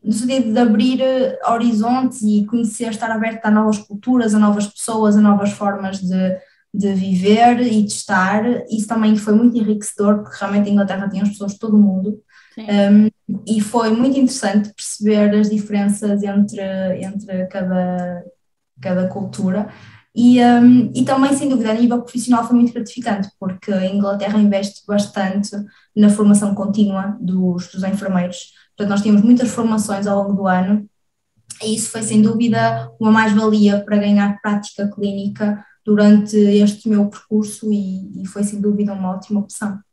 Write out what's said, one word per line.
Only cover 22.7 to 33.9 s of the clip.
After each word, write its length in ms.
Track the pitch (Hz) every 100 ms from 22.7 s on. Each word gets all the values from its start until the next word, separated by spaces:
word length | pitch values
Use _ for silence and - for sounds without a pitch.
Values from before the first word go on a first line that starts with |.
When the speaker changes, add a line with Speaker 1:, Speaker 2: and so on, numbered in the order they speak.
Speaker 1:
gratificante, 560 | 240 208 - 240 208 196 _
porque 340 | 190 185 -
a 140 | 190 185
Inglaterra 520 | 202 196 202 202 214
investe 440 | 208 196 202 - -
bastante 640 | 208 202 202 190 196 202 202 208 _ _ 208
na 120 | 208
formação 420 | 208 208 202 202
contínua 640 | 202 196 214 202 190 196 -
dos, 500 | 180 185 185 175 -
dos 140 | 185
enfermeiros. 680 | 190 196 196 185 180 - - _ _ _
Portanto, 140 | 208
nós 120 | 202
tínhamos 200 | 214 208
muitas 280 | 233 247 247
formações 560 | - 226 214 208 202 202
ao 100 | 196
longo 100 | 196
do 140 | 196 190
ano 360 | 185 190 208 - _ _ _ _ _ _ -
e 120 | 220 226
isso 140 | -
foi, 120 | 226
sem 200 | 220 214
dúvida, 680 | 220 226 233 226 226 226 - _
uma 140 | 220
mais-valia 720 | 220 220 208 214 214 202 202
para 140 | 208